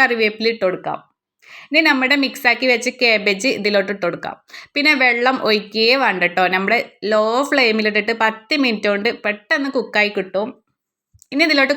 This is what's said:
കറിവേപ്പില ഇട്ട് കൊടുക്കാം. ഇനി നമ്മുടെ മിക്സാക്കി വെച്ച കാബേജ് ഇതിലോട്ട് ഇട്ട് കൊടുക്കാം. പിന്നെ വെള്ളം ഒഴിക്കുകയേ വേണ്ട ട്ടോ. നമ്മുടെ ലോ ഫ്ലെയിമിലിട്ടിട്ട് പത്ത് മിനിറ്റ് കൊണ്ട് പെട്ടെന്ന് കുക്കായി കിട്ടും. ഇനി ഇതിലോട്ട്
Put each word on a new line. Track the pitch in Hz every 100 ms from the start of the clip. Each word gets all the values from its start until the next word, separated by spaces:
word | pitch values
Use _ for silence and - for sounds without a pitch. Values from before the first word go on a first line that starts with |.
കറിവേപ്പില | 254 233 220 214 220 233
ഇട്ട് | 185
കൊടുക്കാം. | 165 160 151 _ _ _ _ - - -
ഇനി | 302 320
നമ്മുടെ | 269 254 285
മിക്സാക്കി | 262 - 247 233 254
വെച്ച | 240 247 240
കാബേജ് | 240 214 202 196 254 -
ഇതിലോട്ട് | 202 202 196
ഇട്ട് | 196 175
കൊടുക്കാം. | 165 - - _ - -
പിന്നെ | 285 294 285
വെള്ളം | 254 240 247 262 214
ഒഴിക്കുകയേ | 214 202 220 220 269
വേണ്ട | 240 185 175
ട്ടോ. | 180 180
നമ്മുടെ | 185 196 233 - _ 202
ലോ | 214 220 233 285
ഫ്ലെയിമിലിട്ടിട്ട് | 285 240 220 214 214 208 226
പത്ത് | 220 220 - 302
മിനിറ്റ് | 254 214 208
കൊണ്ട് | 202 220 -
പെട്ടെന്ന് | 208 208 - 311 277 262
കുക്കായി | 226 214 208 202
കിട്ടും. | 185 190 226 - _ _ _ _ _ _ -
ഇനി | 277 320
ഇതിലോട്ട് | 285 269